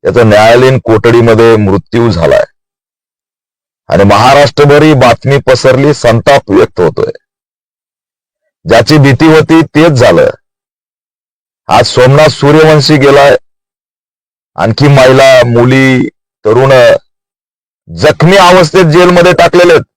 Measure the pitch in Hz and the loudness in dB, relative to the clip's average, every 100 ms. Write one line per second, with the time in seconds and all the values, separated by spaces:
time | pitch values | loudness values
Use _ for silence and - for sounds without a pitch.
0 | - 101 110 104 110 123 131 131 - 107 | -4 -2 0 2 2 2 0 -2 -2 -2
1 | 117 120 117 110 113 110 101 98 - 120 | 0 0 0 2 2 0 -2 -4 -4 -4
2 | 117 85 76 64 - _ _ _ _ _ | -4 -2 -2 -2 -4 _ _ _ _ _
3 | _ _ _ _ _ _ _ _ _ - | _ _ _ _ _ _ _ _ _ -2
4 | 101 101 123 139 143 - 143 147 156 139 | 0 2 2 2 0 0 0 2 2 0
5 | 127 117 131 139 131 127 135 127 143 143 | 0 -2 -4 -4 -2 -2 0 0 -2 -2
6 | 117 113 - 139 - 98 90 - 82 - | -2 -2 0 -2 -2 -2 -2 -2 -4 -4
7 | - - _ _ _ _ _ _ _ _ | -8 -10 _ _ _ _ _ _ _ _
8 | _ _ _ _ _ _ - 113 107 151 | _ _ _ _ _ _ -4 -4 0 0
9 | 139 123 160 156 151 165 160 147 165 131 | 0 0 2 0 2 -2 0 -2 0 0
10 | 120 82 73 - _ _ _ _ _ _ | 0 0 -2 -6 _ _ _ _ _ _
11 | _ _ _ _ _ _ - - - - | _ _ _ _ _ _ -4 -2 -2 0
12 | 127 143 156 - 143 151 156 151 143 151 | 2 2 0 -2 0 2 2 0 0 0
13 | 139 139 143 123 _ _ _ _ _ _ | 2 2 0 -2 _ _ _ _ _ _
14 | _ _ _ _ _ - 101 110 143 139 | _ _ _ _ _ -8 -6 -2 0 2
15 | 131 131 135 131 120 117 120 131 135 127 | 2 2 2 2 0 0 0 0 0 -2
16 | - _ _ _ 107 117 135 131 117 - | -6 _ _ _ -4 -2 0 2 2 0
17 | _ _ _ _ _ _ _ _ - 82 | _ _ _ _ _ _ _ _ -20 -4
18 | 139 - 156 196 175 185 165 185 165 160 | -4 0 0 2 2 2 0 0 0 0
19 | 180 180 175 170 170 175 175 156 - | 0 2 0 0 0 0 2 0 -2